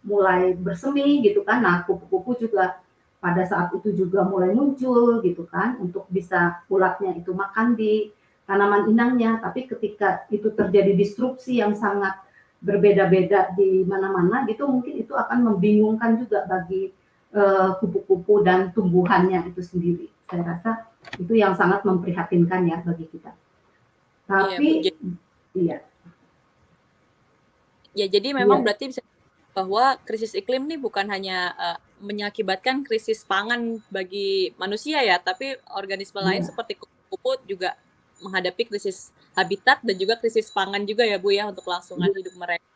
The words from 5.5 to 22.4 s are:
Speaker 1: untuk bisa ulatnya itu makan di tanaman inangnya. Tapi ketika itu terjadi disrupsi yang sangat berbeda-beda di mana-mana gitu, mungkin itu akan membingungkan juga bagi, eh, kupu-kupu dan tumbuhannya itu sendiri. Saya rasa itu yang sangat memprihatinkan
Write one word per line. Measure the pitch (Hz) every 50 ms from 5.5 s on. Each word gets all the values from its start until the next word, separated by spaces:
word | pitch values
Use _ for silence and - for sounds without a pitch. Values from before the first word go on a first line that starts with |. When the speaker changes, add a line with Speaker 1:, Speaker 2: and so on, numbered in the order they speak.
| - 175 190 233 254 - 190
Speaker 1:
untuk | 180 175 190 - _ 180
bisa | 190 175 - 185 175 175 170 170 - - _
ulatnya | 190 190 185 185 185 - 202 185 170
itu | 165 175 190 180
makan | 185 196 190 - 220 226 240 240
di | 214 220 214 214 220 208 - - _ _ _ _ _ _
tanaman | - 196 196 202 202 208 202 - 220 214
inangnya. | 233 233 247 254 247 226 226 226 220 -
Tapi | - - 262 254
ketika | - - - - 202 - - 208 190 - - - _
itu | 214 208 208 220 -
terjadi | - - 185 180 202 190 196 196
disrupsi | 175 202 - - - 247 254 262 - - 254 247 233
yang | 208 208 208
sangat | 208 220 202 196 202 202 190 - - - _ _ _ _ _ _ _ -
berbeda-beda | 180 - 196 175 208 185 185 196 175 180 190 180 180 202 196 185 - 180
di | 185 196 190 190 190 185
mana-mana | 180 196 190 190 190 196 180 170 180 214 262 269
gitu, | 214 220 - 285 285
mungkin | 254 254 240 - - - 220
itu | - 277
akan | 262 - - 240 247 240
membingungkan | 226 208 180 180 214 214 214 214 214 220 220 233 233 226 226 247
juga | - 214 202 190
bagi, | 185 185 185 175 170 190 190 196 185 - _ _ _ _ _ _ _ -
eh, | 208 202 196 196 190 185 190 185 190 -
kupu-kupu | 180 175 196 - - 190 180 175 - 208 208 185
dan | 185 185 185 196 185 175
tumbuhannya | 220 196 180 170 180 175 175 202 185 180 190 190 175 165 175
itu | - 180
sendiri. | 175 - - 180 165 175 170 - - - _ _ _ -
Saya | - 170 175
rasa | 170 170 170 - 226 226 220 - - _ _ _ - - -
itu | 180 170 226
yang | 226 208 196 185 180
sangat | 196 170 196 202 -
memprihatinkan | 208 196 175 175 185 170 175 165 - - 175